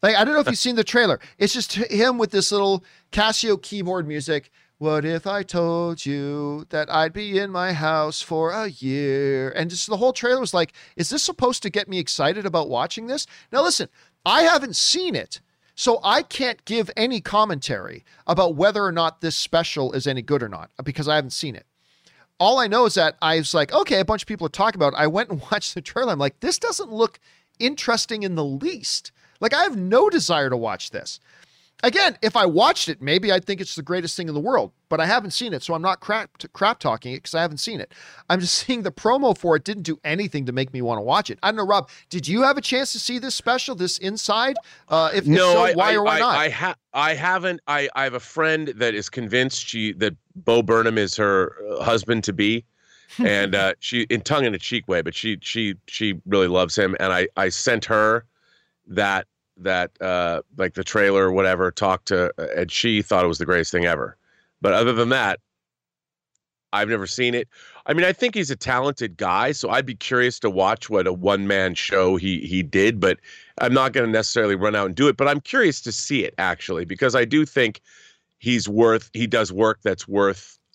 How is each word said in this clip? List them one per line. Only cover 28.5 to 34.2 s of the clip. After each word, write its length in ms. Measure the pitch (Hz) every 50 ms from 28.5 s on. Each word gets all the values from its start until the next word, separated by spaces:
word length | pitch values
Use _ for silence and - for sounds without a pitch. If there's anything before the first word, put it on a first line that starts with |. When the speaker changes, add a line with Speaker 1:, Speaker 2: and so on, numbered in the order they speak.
| 135 139 277 330 381 247 - - - - _ - _ _ _ _ _ _
Speaker 1:
Like, 140 | - - -
I 100 | 294 359
have 120 | 403 277
no 340 | 202 180 185 208 254 392 427
desire 400 | 359 330 156 - 175 151 139 135
to 60 | 123
watch 340 | 120 113 110 98 90 - -
this. 280 | - 101 - - - - _ _ _ - - _ _ _ _ _ _ - -
Again, 340 | 247 214 381 403 339 240 -
if 160 | - 220 -
I 80 | 233 202
watched 420 | 180 151 170 220 302 359 - -
it, 140 | 165 151 -
maybe 280 | 127 139 156 190 190 208
I'd 140 | 190 185 180
think 160 | - 202 185
it's 160 | - - -
the 80 | - 143
greatest 320 | - 180 185 170 165 -
thing 140 | -